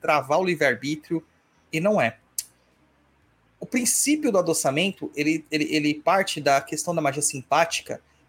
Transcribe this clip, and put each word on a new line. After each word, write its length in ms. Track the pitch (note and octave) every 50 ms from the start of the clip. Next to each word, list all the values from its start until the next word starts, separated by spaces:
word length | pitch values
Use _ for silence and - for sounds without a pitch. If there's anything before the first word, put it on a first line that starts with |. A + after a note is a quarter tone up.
travar 380 | - E3 D3+ D3 C3+ C3+ D3 F3
o 40 | F#3+
livre-arbítrio, 840 | F3+ F3 D3+ D3+ C3+ A#2+ A2+ C3+ C#3+ D#3 D3+ - - E3+ D#3 - _ _ _ _ _ _ _ _ _
e 80 | - D#3+
não 200 | F3 G#3 G#3 F3
é. 180 | B2 A2 - - _ _ _ - - - _ _ _ _ _ _ _ _ _ _ _ _ _ _ _ _ _ _ _ _ _ -
O 60 | -
princípio 640 | - - B3 A#3+ - - - - C4+ D4+ D#4 D4 B3+
do 60 | G3
adoçamento, 720 | F#3 F3 E3 D#3+ - - C#3+ C3 D3+ F#3 G3 F#3 - D#3 D3+ -
ele, 300 | C#3+ D3 D#3 D#3+ D#3 - -
ele, 240 | D#3 D3+ D3 - D#3
ele 200 | D#3 D3 D3+ D3
parte 460 | D3+ - E3 F#3 G3 F#3+ - - D#3
da 200 | C#3 C#3+ C#3 C#3
questão 320 | - - D3+ D3 - F3 F3
da 80 | E3
magia 200 | D3+ C#3 C3+ D3
simpática, 800 | C#3+ - - C3+ - - C#3 D3 - - - - - - - - _ _ _ _ _